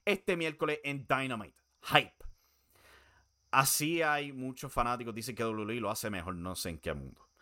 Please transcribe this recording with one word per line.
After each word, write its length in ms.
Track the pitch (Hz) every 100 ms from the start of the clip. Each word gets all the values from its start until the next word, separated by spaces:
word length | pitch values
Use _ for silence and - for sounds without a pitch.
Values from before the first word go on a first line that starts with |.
| -
este 300 | 196 - 175
miércoles 440 | 160 151 151 151
en 240 | 143 143 110
Dynamite. 500 | 135 135 117 90 - _ _
Hype. 320 | - 151 - - - - _ _ _ _ - - - _ _ _ _
Así 520 | 131 135 - 151 170
hay 280 | 156 147 143
muchos 400 | 131 127 127 139
fanáticos, 440 | - 120 120 117 110
dicen 200 | 117 113
que 80 |
W 200 | 113 110
W 140 | 104 120
E 40 |
lo 80 | 101
hace 200 | 110 110
mejor, 260 | 98 85 90
no 200 | 90 87
sé 140 | 92
en 100 | 82
qué 140 | 82
mundo. 340 | 76 67 - - _